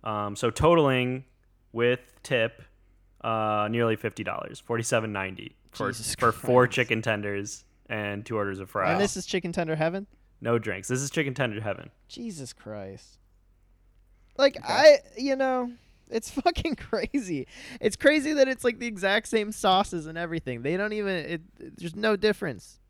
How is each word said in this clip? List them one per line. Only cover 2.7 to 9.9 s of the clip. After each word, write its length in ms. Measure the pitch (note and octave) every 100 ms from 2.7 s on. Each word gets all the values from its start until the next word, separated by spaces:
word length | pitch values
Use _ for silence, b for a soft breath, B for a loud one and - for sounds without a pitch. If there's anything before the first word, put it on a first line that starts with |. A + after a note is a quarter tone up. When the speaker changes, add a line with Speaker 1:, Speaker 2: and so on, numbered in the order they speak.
| _ _ _ _ _
Speaker 1:
uh, 460 | A2+ A2+ G#2+ G#2+ G#2
nearly 240 | A#2 A#2 A2
fifty 280 | A2+ -
dollars, 360 | G2 - - -
forty-seven 520 | - A#2 A2+ A#2+ A2
ninety 440 | G2+ F#2+ F#2 - _ _
for, 160 | - G#2
Speaker 2:
Jesus 260 | A#2 A2+ -
Speaker 1:
for 160 | A#2
four 340 | A2 - B2 B2
Speaker 2:
Christ. 100 | -
Speaker 1:
chicken 260 | A#2+ A2+
tenders 600 | A2 G#2+ G#2 G2+ G#2 - - _ _
and 360 | A2 G#2 G2+ G#2+
two 100 | A2
orders 240 | G2+ F#2+
of 100 | F#2+
fries. 220 | G#2 F#2
Speaker 2:
And 100 | -
this 140 | G3+ -
is 80 | -
chicken 260 | A#3 F3
tender 220 | E3+ D#3+ D#3
heaven? 300 | D#3